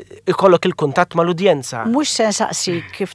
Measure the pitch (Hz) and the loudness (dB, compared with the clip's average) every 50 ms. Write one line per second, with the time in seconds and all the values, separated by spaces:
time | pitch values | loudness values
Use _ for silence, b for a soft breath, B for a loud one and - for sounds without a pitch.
0 | - - - - - 190 156 - 185 190 175 165 - 190 - - 151 139 131 180 | -20 -20 -18 -10 -6 -4 -2 4 6 6 6 6 4 0 -2 -2 -2 0 2 0
1 | 180 - - 170 170 175 175 165 202 190 156 139 127 - 131 117 110 226 240 302 | 0 0 0 -2 0 0 0 2 2 2 2 2 -2 -8 -8 -4 -2 -2 0 0
2 | 294 - - - 220 214 196 - 220 - 165 - - 185 175 165 - - - - | -2 -2 0 0 0 0 0 -2 -4 -4 -4 -6 -4 -4 -4 -6 -6 -10 -8 -8
3 | 196 - | -8 -8